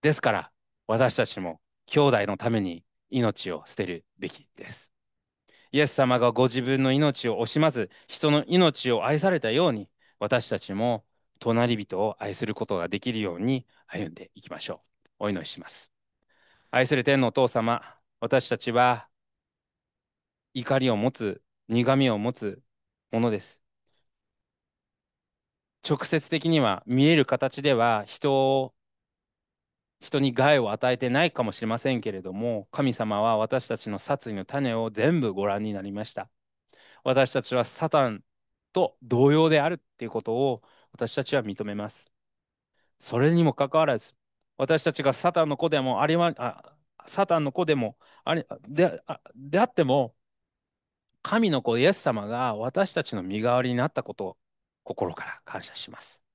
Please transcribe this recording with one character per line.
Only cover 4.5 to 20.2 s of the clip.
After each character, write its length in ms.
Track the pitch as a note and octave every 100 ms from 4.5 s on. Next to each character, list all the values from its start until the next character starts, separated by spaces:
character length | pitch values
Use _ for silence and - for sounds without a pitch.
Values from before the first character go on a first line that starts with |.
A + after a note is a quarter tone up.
| -
で 120 | -
す。 220 | A2 - _ _ _ _ _ _ _ _
イ 100 | C3+
エ 60 | D3
ス 60 |
様 260 | - C3 B2+
が 140 | A#2+
ご 120 | A#2
自 180 | B2+ A#2+
分 200 | B2+ C3+
の 100 | C3
命 360 | C3+ D3+ C3 B2
を 120 | G2+
惜 60 | A2+
し 120 | D3+
ま 120 | D#3
ず、 200 | C3 G2+ - _
人 220 | - D3+
の 140 | D3 -
命 440 | F3 F3 - B2+
を 140 | A#2
愛 160 | A2 D3+
さ 100 | F#3
れ 80 | F3+
た 120 | A2+
よ 180 | A#2+ F3
う 40 |
に、 180 | A2+ G2 _ _ _
私 300 | G#2 B2 A2+
た 100 | B2
ち 140 | -
も 320 | G2 A#2 A2+ _ _ _ _
隣 380 | A#2+ A#2 A#2+ A2+
人 240 | G2+ F#2
を 160 | G#2+ -
愛 140 | G#2
す 100 | F#2 A2+
る 80 |
こ 120 | G#2 A2+
と 100 | F#2+
が 120 | E2+
で 120 | G2
き 120 | -
る 80 | A2+
よ 160 | G2+ E2+
う 40 |
に 260 | A2 C3 - _ _
歩 240 | - F#2
ん 40 |
で 160 | E2 -
い 80 | -
き 80 | -
ま 100 | E2
し 100 | -
ょ 120 | E2 _ _ _ _
う。 40 | G#2
お 40 |
祈 80 | F#2+
り 80 | E2
し 140 | -
ま 80 | -
す。 240 | - - _ _ _ _ _ _ _ _
愛 160 | B2 B2+
す 100 | C#3+
る 80 |
天 160 | B2 C#3
の 80 | B2
お 40 |
父 160 | A#2+ B2
様、 340 | B2 A2+ A#2+ - - _ _
私 300 | A2+ C3+ -
た 100 | -
ち 140 | -
は 360 | A#2 B2 A#2 - _ _ _ _ _ _ _ _ _ _ _